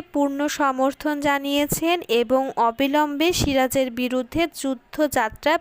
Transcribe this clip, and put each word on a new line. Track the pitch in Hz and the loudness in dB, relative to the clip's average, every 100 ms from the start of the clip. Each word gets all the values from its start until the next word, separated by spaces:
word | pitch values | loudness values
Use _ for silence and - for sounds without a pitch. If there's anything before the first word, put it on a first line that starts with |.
| 349 | 0
পূর্ণ | 285 285 277 294 - | 0 0 0 -4 0
সমর্থন | 277 262 269 269 311 294 | 0 2 0 0 -4 -2
জানিয়েছেন | 294 277 277 285 294 - 330 349 - 233 | 0 0 0 0 0 -2 0 -2 0 0
এবং | 233 262 269 - 233 | 2 0 0 0 0
অবিলম্বে | 233 277 294 302 285 330 | 2 0 2 0 2 0
সিরাজের | 349 - 269 262 269 254 | 2 0 2 2 2 0
বিরুদ্ধে | 233 247 254 247 311 339 - | -2 -2 -2 -2 -2 -2 -2
যুদ্ধযাত্রার | 269 247 _ - 302 262 220 - 285 339 | -4 -6 _ -2 0 2 -2 -2 0 0